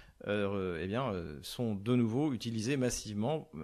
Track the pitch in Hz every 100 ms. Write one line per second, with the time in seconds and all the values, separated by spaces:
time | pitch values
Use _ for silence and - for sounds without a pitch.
0 | - - - 104 98 101 92 82 92 113
1 | 131 92 82 71 - - 117 101 104 123
2 | 117 120 151 117 117 113 107 139 123 -
3 | 107 104 120 156 - -